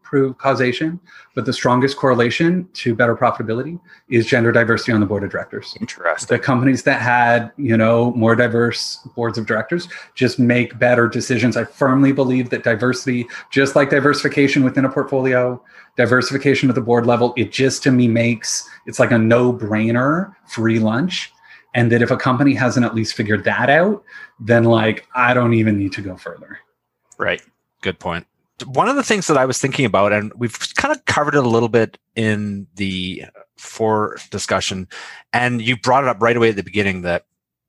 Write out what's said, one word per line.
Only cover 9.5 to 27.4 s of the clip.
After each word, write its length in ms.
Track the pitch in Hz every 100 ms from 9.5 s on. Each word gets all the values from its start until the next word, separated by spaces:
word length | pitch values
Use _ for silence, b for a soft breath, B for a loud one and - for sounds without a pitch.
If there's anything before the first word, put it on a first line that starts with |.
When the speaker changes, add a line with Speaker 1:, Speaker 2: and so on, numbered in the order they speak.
| 110 - 175 180 B B
Speaker 1:
just 240 | - 123 -
make 400 | 120 123 117 113
better 300 | 123 123 117
decisions. 480 | 120 - 120 123 120
I 80 |
firmly 480 | 110 - 135 131 135
believe 380 | 139 127 127 120
that 120 | 117
diversity, 640 | 120 110 127 123 131 123 117 B B
just 240 | 135 139
like 140 | 151 139
diversification 760 | 143 139 143 147 147 139 147
within 200 | 127 135
a 60 | 131
portfolio, 720 | 147 135 135 131 127 123 123 _ B B -
diversification 720 | 117 127 120 135 143 131 135
at 60 |
the 80 | 123
board 240 | 113 120 113
level, 260 | 120 120 -
it 120 | 104
just 320 | - 131 -
to 60 | 139
me 160 | 123 120
makes, 640 | 113 117 113 - - - B
it's 140 | - -
like 140 | 117
a 60 | 117
no-brainer 1160 | 110 120 123 120 104 107 113 120 135 165 202 - -
free 320 | - 113 113
lunch. 540 | 110 117 180 - - _ b b b
And 160 | 123 123
that 120 | 120
if 80 | 120
a 80 | 123
company 340 | 131 123 139
hasn't 320 | 120 123 123
at 100 | 117
least 200 | 110 107
figured 300 | - 104 104
that 260 | 113 101 127
out, 340 | 151 190 208 - B B B
then, 260 | 110 117
like, 420 | 117 113 110 110 -
I 180 | 127 123
don't 220 | 123 117
even 240 | 117 110 104
need 140 | 98
to 100 | 98
go 160 | 95 90
further. 400 | - 82 - - _ _ _ _ _ -
Speaker 2:
Right. 240 | 98 87